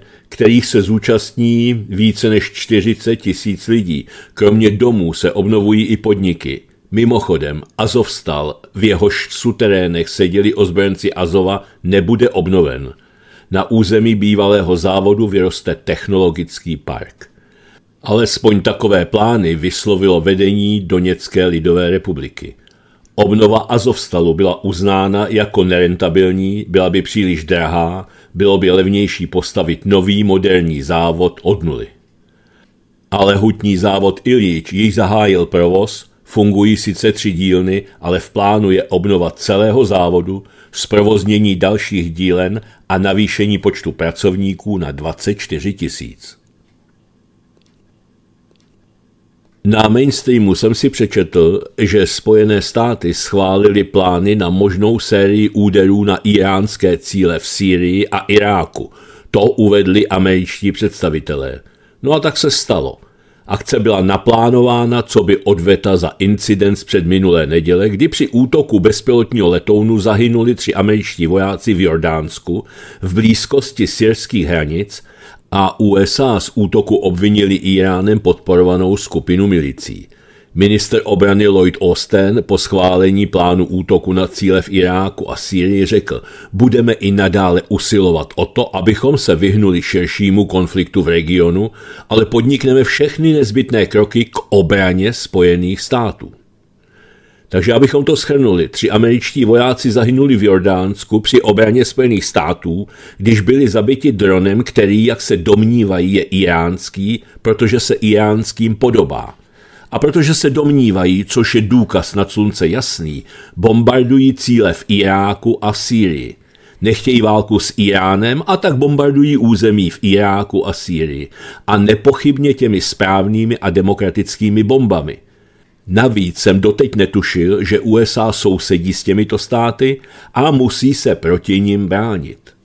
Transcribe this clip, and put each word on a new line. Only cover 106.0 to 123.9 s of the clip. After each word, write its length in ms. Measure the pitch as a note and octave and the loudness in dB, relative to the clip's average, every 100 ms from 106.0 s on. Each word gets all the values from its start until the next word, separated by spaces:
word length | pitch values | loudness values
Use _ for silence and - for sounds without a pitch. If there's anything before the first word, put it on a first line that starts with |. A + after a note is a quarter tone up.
| F2+ | 0
je 100 | G2 | 0
íránský, 1000 | - F#2+ F2+ E2 E2+ F#2 - F#2+ G2+ A#2 - - | 0 0 2 2 0 -4 -8 -6 -4 -6 -8 -6
protože 380 | A2+ G#2+ A2+ A#2+ | -2 0 2 0
se 140 | - | -2
íránským 800 | - G#2+ G#2 G#2+ G#2+ A2+ - A2+ G#2+ | -2 2 2 2 0 -2 -4 -2 0
podobá. 600 | B2 A2+ D2+ C2 - - _ _ _ - - | 2 2 0 -4 -12 -18 _ _ _ -20 -12
A 80 | A#2 | -2
protože 340 | D3 E3 D3 | 0 2 2
se 160 | D#3+ D3 | 0 0
domnívají, 760 | C3+ D3 C#3+ A#2 F#2+ F2+ F#2 G2 | 0 2 2 2 2 2 0 0
což 300 | - A2+ A#2 | -2 0 0
je 60 | |
důkaz 540 | G#2 B2 G#2+ F#2+ - G2+ | 2 2 2 -2 -2 -4
nad 160 | F#2+ | -4
slunce 360 | - G#2 - E2 | -2 -2 -2 -2
jasný, 560 | G#2 - - D#2 C#2+ - - - - | -2 -6 -8 -10 -10 -14 -20 -18 -2
bombardují 800 | A2 A2+ A#2 B2+ A#2+ C3+ C3+ | 2 2 4 2 4 4 4
cíle 400 | C3 - A#2 G2 | 2 0 2 2
v 120 | E2 - | -2 -2
Iráku 800 | G2+ G2 G2 G2 G2+ A2+ A2+ G#2 | 0 2 2 0 -2 -2 -2 -4
a 80 | |
Sýrii. 640 | G#2 - A#2 F#2+ D2 A#1+ - _ _ _ - | -6 -2 0 0 -2 -8 -16 _ _ _ -4
Nechtějí 400 | A2 G#2+ - B2 | -2 0 0 0
válku 380 | G#2+ G#2+ G#2 G#2 | 2 0 0 -2
s 140 | - - | -2 -2
Íránem, 640 | G2+ G2 F#2 G2 A2+ C3+ E3 | 0 0 0 0 -2 -2 -2
a 100 | F#3+ | -2
tak 200 | F#3+ C3 | -2 0
bombardují 600 | C#3+ C#3+ C#3+ C#3 D3 C#3+ | 0 0 2 2 2 2
území 520 | A#2 A2 A2 G#2 F2+ | 2 2 2 2 0
v 100 | - | -2
Iráku 640 | G#2 G2 G#2 G2 G2+ G2 G2 | 0 2 2 -2 -2 -4 -4
a 60 | |
Sýrii. 560 | F2+ - E2 D#2 C#2+ C#2 - - - - | -6 -8 -6 -6 -8 -12 -16 -20 -10 -2
A 100 | G#2 | 2
nepochybně 760 | G#2 G#2+ C#3 - C#3+ C3+ C#3+ | 2 2 2 2 0 2 0
těmi 280 | C3 A#2+ G2 | 2 0 0
správnými 760 | - - F#2+ G2 G2 A2 A2+ A#2 | -2 -4 0 0 0 0 -2 -2
a 120 | G2 | -2
demokratickými 920 | F2 F#2 | 0 0